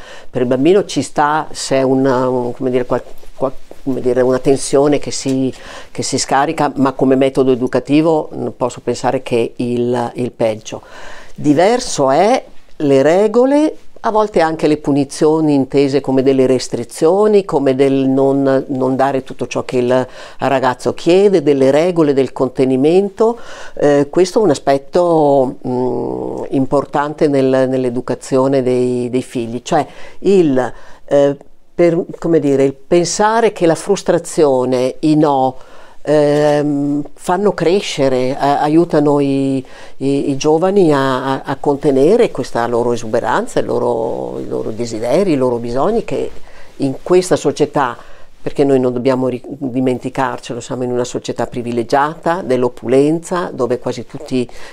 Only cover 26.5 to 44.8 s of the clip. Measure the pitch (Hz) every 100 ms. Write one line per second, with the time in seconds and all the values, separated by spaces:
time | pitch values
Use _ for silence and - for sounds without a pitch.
26.5 | 143 131 143 - 147 147 151 156 139 131
27.5 | 131 131 131 127 120 - 123 - 131 131
28.5 | 139 127 127 123 123 123 127 123 131 117
29.5 | 120 - 160 - - - - 175 202 160
30.5 | 131 117 - - - - 143 143 139 -
31.5 | - - - 170 165 - - 170 160 139
32.5 | 135 139 135 - 175 170 - 214 226 226
33.5 | - 165 156 - 190 - 170 165 - 147
34.5 | 127 127 127 127 - 156 151 151 135 131
35.5 | - - - - - - 151 147 147 151
36.5 | 147 147 143 143 147 147 - - 180 208
37.5 | - 156 196 - - 135 127 127 135 139
38.5 | 143 151 160 170 156 147 143 139 135 135
39.5 | 135 131 - - - 135 139 - 135 151
40.5 | 160 185 202 170 139 135 127 135 135 -
41.5 | 143 151 139 156 131 147 233 208 - 123
42.5 | 120 117 117 120 117 113 117 110 147 240
43.5 | 147 117 120 120 120 123 123 123 131 123
44.5 | 127 127 107